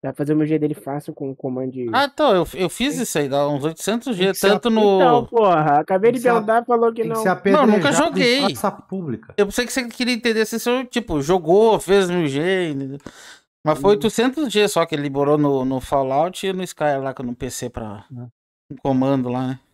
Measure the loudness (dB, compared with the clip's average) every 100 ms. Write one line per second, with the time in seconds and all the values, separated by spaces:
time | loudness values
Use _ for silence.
0 | -10 -6 -2 0 0 0 -2 -4 -8 -10
1 | -10 -10 -10 -8 -8 -6 -8 -6 -4 -2
2 | -2 0 2 2 0 -4 -6 -2 -4 -4
3 | -4 -2 0 0 0 -2 -4 -6 -4 -4
4 | -4 -2 -2 2 2 2 2 2 4 4
5 | 4 4 2 2 4 4 4 2 2 2
6 | 2 2 0 0 2 0 2 2 2 0
7 | -4 -2 -2 0 2 4 6 4 2 2
8 | 0 2 2 2 0 -2 -4 -6 _ -10
9 | -8 -10 -8 -2 -2 0 -4 -4 -6 -4
10 | -2 0 0 0 -2 -2 -2 -2 -2 -6
11 | -4 -4 0 0 4 4 6 2 4 2
12 | 4 0 0 0 0 0 -2 -4 -8 -12
13 | -16 -20 -20 -20 _ _ -2 2 2 2
14 | 2 0 -2 0 -2 2 2 2 0 -2
15 | -4 0 2 2 2 0 -2 -4 -2 0
16 | 0 0 0 -2 -6 -6 -8 -4 -2 -2
17 | -4 -8 -10 -8 -10 -8 -10 -8 -12 -12
18 | -16 -16 -16 _ _ _ _ -8 -2 0
19 | 2 0 -2 -4 -6 -8 _